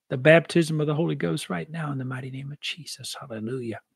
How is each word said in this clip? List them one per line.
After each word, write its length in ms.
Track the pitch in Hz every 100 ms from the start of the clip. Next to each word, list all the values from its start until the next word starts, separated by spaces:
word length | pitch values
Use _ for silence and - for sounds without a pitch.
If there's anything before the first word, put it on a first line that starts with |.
| -
the 80 | 131
baptism 640 | 151 165 151 170 156 156
of 60 | 147
the 80 |
Holy 200 | 147 165
Ghost 360 | 147 170 160 -
right 200 | 175 156
now 220 | 165 151
in 60 | 135
the 60 |
mighty 260 | 127 131 131
name 220 | 131 139
of 80 | 143
Jesus. 540 | - - 139 - 120 -
Hallelujah. 600 | 131 110 110 131 117 101 _